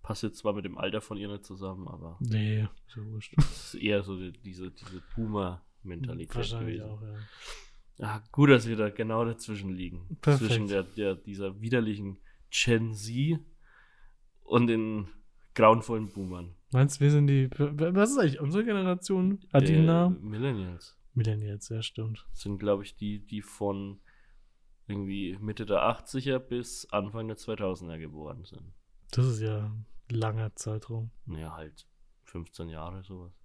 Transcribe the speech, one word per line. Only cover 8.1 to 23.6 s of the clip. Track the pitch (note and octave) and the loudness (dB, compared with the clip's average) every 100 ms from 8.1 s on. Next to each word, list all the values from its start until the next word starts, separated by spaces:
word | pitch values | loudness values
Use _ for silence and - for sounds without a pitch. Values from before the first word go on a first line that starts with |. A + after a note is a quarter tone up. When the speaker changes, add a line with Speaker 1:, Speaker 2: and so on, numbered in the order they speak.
| G#2+ - | -6 -4
Speaker 1:
gut, | - C#3+ | 6 10
dass | B2+ A2+ | 10 6
wir | A2 | 0
da | G#2 | 0
genau | G#2 A2 A2+ A#2 | 0 -2 0 0
dazwischen | A2+ - G#2 F#2+ | -4 -8 -6 -6
liegen. | F#2 F2 F2+ F2+ D#3+ | -6 -8 -10 -10 0
Speaker 2:
Perfekt. | D#3 C#3 A2+ | 4 4 4
Speaker 1:
Zwischen | A#2 G#2 | 2 2
der, | G2 | 0
der, | F#2 G#2+ G2+ F#2 | -2 -2 -2 -2
dieser | - G2 G2 G2 | -8 -8 -8 -6
widerlichen | A2+ B2 A2 G#2 G2 F#2+ - - - | 0 2 2 -2 -6 -10 -16 -20 -6
Gen | - - A2+ A2+ | 0 4 4 2
Z | G#2+ G#2+ A#2+ D3 D#3+ - - - - _ _ - _ - _ | -4 -4 0 2 2 -2 -20 -20 -20 _ _ -20 _ -20 _
und | - A#2+ A#2+ | 2 4 4
den | A2+ A2 G#2+ G2 - - _ - | 2 0 -4 -6 -12 -20 _ -10
grauenvollen | - A2 A2+ A2+ A2+ G#2+ | 8 8 8 4 -2 -2
Boomern. | G2 F#2 F2+ F2 - _ | -6 -8 -8 -12 -16 _
Speaker 2:
Meinst | B2+ C#3 - | 4 4 6
du, | |
wir | C#3+ | 6
sind | D3 C#3+ | 6 6
die, | C#3 C3 | 4 2
w-, | - C#3+ D3 | 0 -2 2
w-, | E3 | 2
was | F#3 G#3+ | 4 4
ist | C#4 | 6
eigentlich | E3 C#3 | 2 2
unsere | C#3+ F#3+ | 0 0
Generation? | A3+ G3+ F#3 F3+ - F#3 F#3 G3 - | 2 2 2 0 0 2 2 0 4
Adina? | C#3 C#3+ D#3+ D#3+ E3+ F3+ | 6 8 6 8 6 4
Speaker 1:
Äh, | F3+ | 2
Millennials. | G#2 G#2+ C3+ A2 F#2 F2 - _ - | -4 -2 -2 -2 -4 -8 -14 _ -4
Speaker 2:
Millennials, | B2 A2 G#2+ G#2 G#2 - | 0 0 0 -4 -8 -6
ja, | A2+ | -6
stimmt. | A2 - A2 A2 - | -6 -6 -6 -8 -8
Speaker 1:
Sind, | - G2+ G2+ | -8 -4 -2
glaub | G#2 G2 | 2 2
ich, | G#2 - | 0 -6
die, | G#2 G#2 G#2 | -6 -6 -8
die | G#2+ | -10
von | - - | -10 -4